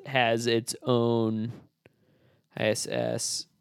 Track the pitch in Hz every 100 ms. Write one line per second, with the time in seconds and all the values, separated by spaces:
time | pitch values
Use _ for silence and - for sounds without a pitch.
0 | - 135 117 117 117 117 120 - 131 123
1 | 117 117 110 110 113 - - _ _ _
2 | _ _ _ _ _ - 110 107 - 120
3 | 117 117 - - - _